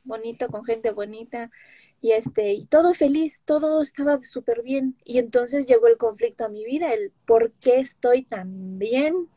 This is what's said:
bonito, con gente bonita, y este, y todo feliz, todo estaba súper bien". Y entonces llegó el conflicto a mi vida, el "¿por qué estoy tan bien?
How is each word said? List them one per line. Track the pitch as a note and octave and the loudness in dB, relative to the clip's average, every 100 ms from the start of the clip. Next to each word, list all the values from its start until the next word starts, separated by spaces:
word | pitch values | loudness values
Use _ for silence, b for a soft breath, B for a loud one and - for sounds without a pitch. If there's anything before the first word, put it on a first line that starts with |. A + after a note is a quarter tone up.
| B3+ | -14
bonito, | A3 A3+ A#3 A#3+ | -10 -10 -8 -8
con | G#3+ A#3 | -8 -6
gente | A3+ A3+ | -4 -4
bonita, | G#3 G#3 A3 A3+ A#3+ A#3 b b b b _ | -6 -10 -12 -14 -14 -14 b b b b _
y | A3+ | 0
este, | A3 A#3 - G#3 | 0 0 -4 -2
y | G3+ - | -4 2
todo | D4+ F4 | 4 4
feliz, | F4 C#4+ D4 D#4+ - - | 2 2 2 -2 -6 -2
todo | D4+ D#4 D#4 | -2 0 0
estaba | C#4+ - C#4+ C#4+ | -2 -4 -2 -2
súper | - B3+ A#3 A#3 | -4 -8 -4 -4
bien". | A#3+ C4+ C4 - - | -4 -4 -4 -6 -4
Y | A#3+ | -2
entonces | A#3 B3 A#3+ C#4+ C4 | 0 -2 0 -2 4
llegó | A#3 A#3 | 6 6
el | A#3 | 6
conflicto | A#4 G#4+ A4+ - A3 | 2 -2 -4 -4 -8
a | |
mi | G#3 A3 | -8 -6
vida, | C#4+ E4 | -4 -2
el | A3+ G3+ - - | -2 -4 -10 2
"¿por | A3+ A3+ | 4 4
qué | - C4 B3 | 0 2 2
estoy | C4 - B3 B3+ | 2 -2 2 2
tan | C4 G#3 F#3 F#3+ F#3+ F#3+ | 0 -10 -10 -12 -12 -8
bien? | G#3+ B3+ D4+ F4+ E4+ | -2 0 0 -2 -6